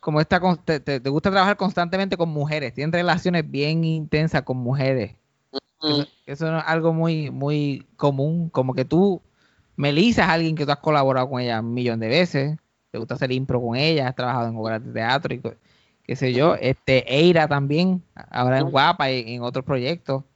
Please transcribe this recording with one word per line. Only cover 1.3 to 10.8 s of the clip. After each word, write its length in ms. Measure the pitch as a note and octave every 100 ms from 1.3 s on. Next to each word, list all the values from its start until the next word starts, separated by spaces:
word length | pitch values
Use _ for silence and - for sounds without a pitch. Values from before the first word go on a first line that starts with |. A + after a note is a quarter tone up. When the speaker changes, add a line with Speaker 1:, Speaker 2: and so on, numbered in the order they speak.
Speaker 1:
trabajar 260 | G3 F#3+ G3+
constantemente 600 | F#3+ - F3 F#3+ G3 F3+
con 140 | E3+
mujeres, 440 | D3+ D3 D3+ C3
tienes 180 | A2+ D3
relaciones 560 | E3+ F3 F3+ F3+ F3 D3+
bien 340 | C3+ D3 D#3+
intensas 580 | E3 D#3+ D#3 D#3 D#3+ D#3
con 140 | C3 B2+
mujeres. 580 | A#2+ C#3 C3 C3 G2+ - _ _ _ - _ _
Speaker 2:
Ujú. 200 | D#3 D3
Speaker 1:
Eso, 60 | C#3+ _ -
eso 300 | C#3+ D#3+ D#3+
es 60 | D#3+
algo 260 | E3 E3
muy, 380 | D#3+ E3 D#3+ D3
muy 560 | B2+ C#3+ D3+ D3 C3+ - _
común, 520 | D3 C#3 C#3+ E3+ E3
como 260 | - B2+
que 100 | B2+
tú, 360 | C3 D#3+ G3+ F3+ _ _ _ _ _ -
Melissa 480 | C#3+ D3 A3+ A#3
es 40 | F3+
alguien 260 | E3 E3 D#3
que 80 |
tú 80 | C#3+
has 60 |
colaborado 500 | C#3+